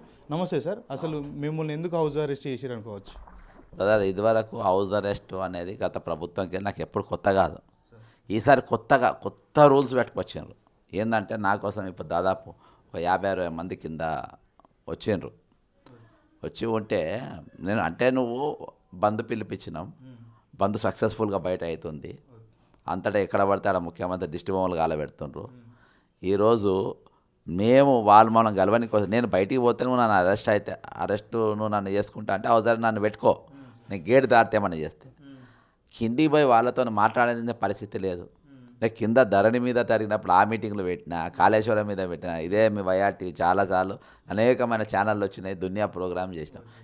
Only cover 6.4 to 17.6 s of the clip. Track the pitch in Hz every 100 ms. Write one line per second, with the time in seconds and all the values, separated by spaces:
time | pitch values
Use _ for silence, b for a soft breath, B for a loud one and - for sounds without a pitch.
6.4 | 90 90 101 87 80 107 95 - 101 95
7.4 | 82 87 _ _ _ b b b - 107
8.4 | 113 131 - 113 - 135 117 - 98 -
9.4 | _ - 147 135 131 127 117 - 90 -
10.4 | 78 - _ _ _ 90 110 113 98 110
11.4 | 98 101 98 98 95 90 80 85 92 92
12.4 | - - _ _ _ - 85 92 98 92
13.4 | 87 82 90 92 82 80 80 73 - -
14.4 | _ _ _ _ - 82 - 95 64 -
15.4 | _ _ _ _ _ b b b b _
16.4 | - - 113 110 107 104 78 107 139 80
17.4 | - -